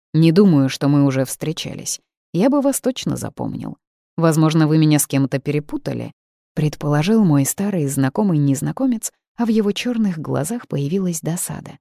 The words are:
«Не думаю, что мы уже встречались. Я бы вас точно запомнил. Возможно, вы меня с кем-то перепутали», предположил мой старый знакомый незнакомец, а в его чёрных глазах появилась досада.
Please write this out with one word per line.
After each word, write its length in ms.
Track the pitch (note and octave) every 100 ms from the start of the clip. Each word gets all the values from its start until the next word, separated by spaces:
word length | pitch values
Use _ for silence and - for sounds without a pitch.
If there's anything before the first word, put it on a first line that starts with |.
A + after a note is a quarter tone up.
| _
«Не 180 | D#3 E3
думаю, 380 | E3 G3+ D3 C3+
что 180 | - C#3
мы 180 | C#3+ C#3+
уже 180 | C3 B2+
встречались. 760 | - D3+ - - - - - _ _ _
Я 160 | E3 B3+
бы 120 | C#4+
вас 200 | C4+ C4
точно 340 | C4 B3+ - B2+
запомнил. 640 | A#2+ - A#2+ - - - _ _ _ -
Возможно, 500 | E3 D#3 D#3 D#3+ D3+
вы 120 | D#3+
меня 180 | D#3 D3+
с 80 | -
кем-то 320 | C3+ C3+ C#3
перепутали», 760 | D3 D3 D3 D4 D3 A#2+ A2+ - _ _ _ -
предположил 680 | D3+ - D3 D3 E3 A3+
мой 220 | F#3+ C#3+ C3+
старый 400 | - G3+ F#3+ C#3
знакомый 540 | C#3 C3+ - G#3 D#3
незнакомец, 760 | C#3+ C3+ D3 - C4 A3 - - _ -
а 80 | A#3
в 40 |
его 220 | A3 G3+
чёрных 460 | G3 B3 A#3 G#3 D#3+
глазах 500 | C#3 C3 D3+ A#3+ -
появилась 540 | C#3+ C#3+ F#3+ F#3 E3
досада. 560 | D3 F3 - - - -